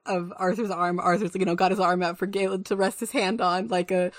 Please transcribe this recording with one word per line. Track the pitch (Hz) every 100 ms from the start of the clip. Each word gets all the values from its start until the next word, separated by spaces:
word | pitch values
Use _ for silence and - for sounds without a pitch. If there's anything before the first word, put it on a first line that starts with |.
| -
of | 185 175 -
Arthur's | 185 214 214
arm. | 170 175 175
Arthur's, | 180 175 170
you | 190 185
know, | 175
got | 185
his | 208
arm | 180 180
out | 175 175
for | 190
Galen | 196 190 190 -
to | 196
rest | 190 -
his | 233
hand | 277 185 226
on, | 180 180 226
like | 180 175
a | 185 180